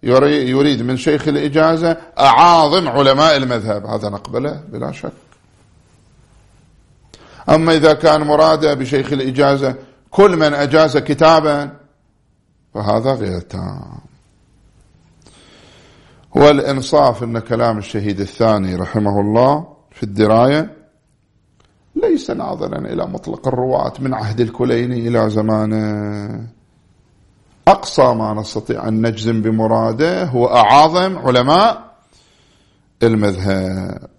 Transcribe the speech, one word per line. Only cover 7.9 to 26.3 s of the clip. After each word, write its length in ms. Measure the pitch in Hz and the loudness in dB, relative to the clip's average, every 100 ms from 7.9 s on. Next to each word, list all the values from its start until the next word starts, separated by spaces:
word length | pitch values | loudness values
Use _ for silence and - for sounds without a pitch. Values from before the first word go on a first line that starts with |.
كان 280 | 151 165 151 | 4 2 2
مراده 520 | 151 151 160 156 151 | 2 2 4 2 0
بشيخ 400 | 143 127 139 135 | -2 -2 -4 -2
الإجازة 600 | 143 131 127 139 139 135 123 - _ _ | -4 -4 0 2 2 -2 -6 -14 _ _
كل 260 | - 202 175 | 2 4 4
من 160 | 156 | 0
أجاز 440 | 143 143 156 156 139 | 0 0 2 2 2
كتاباً 760 | - 143 160 160 151 147 143 - _ _ _ _ _ _ _ _ _ | -2 2 4 4 2 -4 -6 -14 _ _ _ _ _ _ _ _ _
فهذا 400 | - 104 110 123 | -8 -2 -2 0
غير 260 | 131 101 90 | -4 -4 -8
تام. 600 | 85 92 92 95 92 90 - _ _ _ _ _ _ _ _ _ _ _ _ _ _ - _ _ _ _ _ _ _ - | -10 -12 -10 -12 -16 -20 -20 _ _ _ _ _ _ _ _ _ _ _ _ _ _ -20 _ _ _ _ _ _ _ 4
والإنصاف 880 | 147 147 - 135 127 151 139 110 | 4 4 0 -6 -2 2 2 0
أن 160 | 117 117 | -6 -6
كلام 380 | 113 117 117 110 | -4 -2 -2 -2
الشهيد 420 | 98 110 104 98 | -6 -6 -6 -6
الثاني 560 | 98 - 113 107 95 90 | -8 0 0 2 -2 -6
رحمه 440 | 92 110 104 101 | -4 -2 -2 -2
الله 480 | 101 110 127 147 165 - _ | 0 2 2 0 -6 -20 _
في 120 | - | -12
الدراية 720 | 113 101 107 110 127 147 160 - _ _ _ _ _ _ _ _ _ _ _ - | -10 0 2 4 4 2 -4 -12 _ _ _ _ _ _ _ _ _ _ _ -4
ليس 360 | 427 320 - | -2 -2 -2
ناظراً 460 | - - - - 139 | -8 -8 -8 -8 -8
إلى 260 | 131 113 - | -8 -6 -6
مطلق 420 | - - - - | -8 -10 -8 -6
الرواة 460 | 127 127 131 135 - | -4 -2 -2 -2 -6
من 140 | 135 | -6
عهد 260 | 123 107 110 | -6 -6 -4
الكليني 680 | 117 - 123 117 123 123 117 | -4 -2 -2 0 -2 -4 -2
إلى 220 | 117 110 | 0 0
زمانه، 1200 | 107 107 110 107 110 107 104 104 104 104 | 0 0 -2 -2 -4 -4 -6 -8 -10 -10